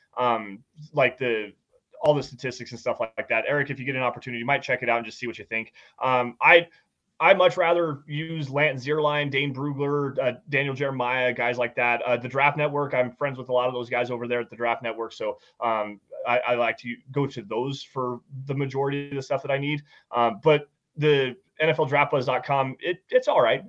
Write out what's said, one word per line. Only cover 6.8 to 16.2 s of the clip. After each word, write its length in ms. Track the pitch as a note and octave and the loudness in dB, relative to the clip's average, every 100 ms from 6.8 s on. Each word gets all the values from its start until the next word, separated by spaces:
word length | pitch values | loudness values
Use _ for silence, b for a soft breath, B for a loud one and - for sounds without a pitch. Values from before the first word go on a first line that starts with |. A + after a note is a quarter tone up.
| _ _ _ - | _ _ _ 2
I'd 180 | E3 F#3+ | 4 6
much 180 | F3+ F3 | 4 4
rather 420 | E3+ F3 E3 C#3 D3 | 2 2 0 -4 -8
use 420 | D3 D#3+ D#3+ C#3 | -8 -6 -6 -4
Lance 340 | C#3 D3+ C3 | 0 0 0
Zierlein, 460 | B2+ D3+ D3 D3 C#3+ | -2 0 2 0 0
Dane 240 | C#3 C#3+ | 0 -2
Brugler, 640 | C3 D3 C#3 C#3+ D3 C#3 C3+ | -2 -4 -2 0 0 -2 -2
uh, 140 | C3 A#2 - | -2 -2 -2
Daniel 260 | C#3 C#3 | -2 0
Jeremiah, 580 | C3+ C#3+ C3 B2 B2+ B2+ | -2 -2 -2 -2 0 0
guys 240 | A#2+ A#2+ A#2+ | 0 0 0
like 160 | A#2+ B2+ | -2 0
that. 240 | A#2+ A#2 | 0 0
Uh, 140 | B2 A#2+ | 0 -2
the 120 | A#2+ | 0
Draft 280 | C3+ C#3+ D3+ | 0 2 2
Network, 380 | D3 C#3+ C#3+ | -2 -2 -2
I'm 180 | C3 B2 | 0 -2
friends 240 | - C#3+ C3 | -2 -4 -4
with 120 | B2 | -2
a 20 | |
lot 160 | B2 B2 | 0 2
of 60 | |
those 160 | B2 A#2 | -2 -4
guys 200 | B2 B2 | -2 -2
over 160 | A#2+ A#2+ | -4 -4
there 140 | A#2+ | -4
at 80 | A#2 | -4
the 80 | A2 | -4
Draft 260 | A#2 A#2 | -2 -2
Network, 300 | A#2+ A2 A2+ | -4 -6 -8
so, 260 | - G#2+ - _ - | -6 -6 -6 _ -4
um, 400 | A#2 A2 G#2 G#2 _ - | -2 0 -2 -8 _ -8